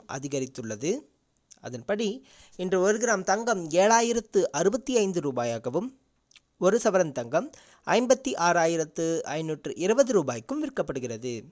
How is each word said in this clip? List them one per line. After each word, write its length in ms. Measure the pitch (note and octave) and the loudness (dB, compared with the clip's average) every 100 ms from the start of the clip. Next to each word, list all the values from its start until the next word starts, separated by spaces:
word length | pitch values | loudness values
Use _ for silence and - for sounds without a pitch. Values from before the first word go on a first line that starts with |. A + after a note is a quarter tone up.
| - C3+ | -8 -10
அதிகரித்துள்ளது. 760 | C#3 C#3 B2+ B2+ A2+ G#2+ D3 C4+ - _ _ _ _ _ | -6 -4 -6 -8 -8 -6 -4 -4 -8 _ _ _ _ _
அதன்படி 480 | A#2 A#2+ - G#3 G#3+ C4 - - - - | -14 -12 -6 -2 -2 -6 -14 -20 -20 -8
இன்று 220 | F#3 F#3+ | -2 2
ஒரு 160 | F#3 G#3+ | 2 2
கிராம் 300 | A#3 G3 F#3 | 0 0 0
தங்கம் 320 | G3+ A#3 F#3+ E3 | 0 0 -2 0
ஏழாயிரத்து 720 | E3+ G3+ A#3 A#3 A#3 - G3 E3+ | 4 6 6 4 -2 0 0 0
அறுபத்தி 440 | D3 F3+ A#3+ - B3 | 2 0 0 0 0
ஐந்து 240 | G3 F3 | 2 0
ரூபாயாகவும் 680 | C#3+ B2 A#2+ A#2 B2 D3 B3 - _ _ _ - _ _ | -2 -2 -2 -4 -4 -4 -6 -12 _ _ _ -20 _ _
ஒரு 220 | F3+ A3+ | 2 4
சவரன் 320 | - F#3 E3 C3 | 2 2 2 -2
தங்கம் 300 | A#2 D#3 C#4 - - _ - | -2 -2 -2 -12 -20 _ 0
ஐம்பத்தி 440 | G3+ B3 C4 C4 - E3+ | 2 4 2 0 0 2
ஆறாயிரத்து 580 | E3+ E3 E3 D#3 - E3 E3 - D3+ | 4 2 0 -4 -2 -2 -2 -4 -6
ஐந்நூற்று 340 | D#3+ D3+ D3 - | -6 -6 -8 -4
இருபது 360 | F#3 A#3 B3+ | 0 2 4
ரூபாய்க்கும் 500 | G#3 C3+ A#2+ - D4 | 2 2 -4 -8 -6
விற்கப்படுகிறது. 680 | D4 G3 D#3 C3+ A#2+ A2+ B2 A#2 C3 | -6 -6 -6 -6 -8 -8 -8 -8 -12